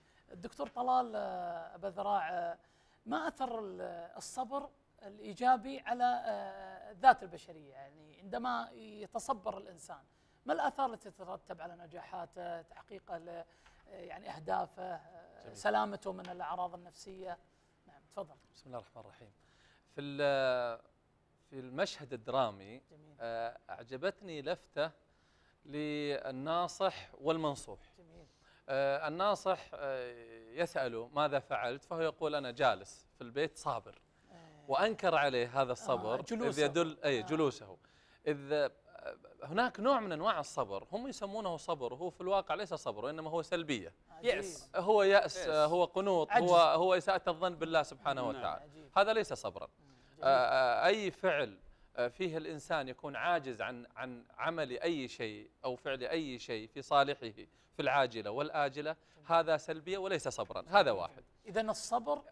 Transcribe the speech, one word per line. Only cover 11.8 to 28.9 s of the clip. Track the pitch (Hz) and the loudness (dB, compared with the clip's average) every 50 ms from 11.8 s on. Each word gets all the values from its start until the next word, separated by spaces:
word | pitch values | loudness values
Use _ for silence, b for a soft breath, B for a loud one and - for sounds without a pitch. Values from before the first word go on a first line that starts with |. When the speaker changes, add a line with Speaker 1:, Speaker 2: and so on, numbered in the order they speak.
| 175 160 170 170 - - 190 180 170 165 - 180 175 175 170 165 | -18 -16 -16 -16 -14 -12 -10 -10 -10 -10 -12 -12 -10 -8 -8 -10
Speaker 1:
تحقيقه | 160 - - - - - 208 185 - - 175 165 | -12 -16 -20 -20 -20 -18 -18 -16 -12 -10 -12 -10
ل-، | 165 175 170 170 165 _ b b b b b b b | -10 -12 -14 -14 -14 _ b b b b b b b
يعني | - 190 185 175 170 - 180 214 208 | -20 -18 -16 -16 -14 -14 -14 -14 -14
أهدافه، | - 160 156 190 190 190 180 - - 190 | -14 -10 -4 -2 -2 -2 -2 -4 -8 -12
آه، | 185 180 170 160 156 165 180 170 175 175 170 - - | -10 -10 -10 -10 -12 -16 -20 -20 -20 -20 -20 -20 -20
Speaker 2:
جميل. | - - | -18 -8
Speaker 1:
سلامته | - - 208 214 214 214 208 202 190 - 196 | -2 0 2 2 2 2 0 -4 -8 -8 -8
من | 185 185 180 180 | -8 -8 -10 -12
الأعراض | 180 180 170 147 175 180 180 175 180 | -10 -8 -8 -6 -6 -4 -6 -6 -8
النفسية؟ | 175 175 175 - - - 196 190 185 185 185 175 170 _ _ b b b b b b b | -12 -18 -20 -20 -20 -18 -16 -14 -12 -12 -12 -12 -14 _ _ b b b b b b b
نعم، | - 143 143 _ _ | -20 -20 -20 _ _
تفضل. | - 202 185 151 139 135 _ _ _ | -12 -12 -12 -12 -14 -20 _ _ _
Speaker 2:
بسم | - - | -20 -16
الله | 131 123 117 | -12 -12 -12
الرحمن | 98 _ - 117 | -12 _ -20 -20
الرحيم. | 107 101 - - 120 104 _ _ b b b b b b b b b _ - | -20 -20 -20 -20 -20 -20 _ _ b b b b b b b b b _ -12
في | 147 | -10
ال-، | 143 143 139 143 147 139 139 135 135 131 127 123 120 120 117 120 - _ _ _ _ _ _ _ _ _ _ _ _ - | -10 -6 -2 0 2 4 4 4 4 4 2 2 0 -4 -6 -8 -12 _ _ _ _ _ _ _ _ _ _ _ _ -16
في | 143 135 | -14 -14
المشهد | 127 127 127 147 196 190 - - 147 120 | -12 -8 -4 -2 -2 -2 -4 -10 -12 -10
الدرامي، | 135 113 110 - 120 135 127 110 98 98 95 101 117 135 _ _ | -10 -10 -4 0 2 2 2 2 -2 -8 -14 -16 -16 -18 _ _
Speaker 1:
جميل. | 156 151 151 156 143 - | -20 -20 -20 -20 -14 -10
Speaker 2:
آه، | 120 117 117 113 117 117 - - _ - | -8 -6 -4 -4 -4 -6 -6 -10 _ -14
أعجبتني | 90 101 120 117 131 127 160 196 - - 208 180 160 147 | -14 -14 -12 -12 -8 -4 -4 -4 -4 -6 -10 -12 -10 -8
لفتة | 131 151 180 - - _ - 147 151 160 - _ _ b b b b b b b b b b b - | -6 -6 -6 -6 -8 _ -4 -4 -4 -4 -4 _ _ b b b b b b b b b b b -14
للناصح | 147 139 147 151 151 147 147 147 147 139 - - 135 131 131 139 156 165 175 180 170 - - 196 185 - - - - - - | -8 -6 -4 -4 -2 -2 -2 -2 -2 -4 -4 -4 -6 -8 -6 -4 -2 0 0 0 -2 -2 0 0 0 -2 -4 -14 -18 -12 -4
والمنصوح. | 135 156 160 165 156 147 135 - - - 98 - - _ _ - | 0 0 2 2 2 -2 -2 -4 -8 -14 -16 -18 -18 _ _ -20
Speaker 1:
جميل. | 175 160 165 175 156 - b b b b b b b b | -20 -20 -20 -20 -20 -20 b b b b b b b b
Speaker 2:
آه، | 135 135 139 139 | 0 2 4 2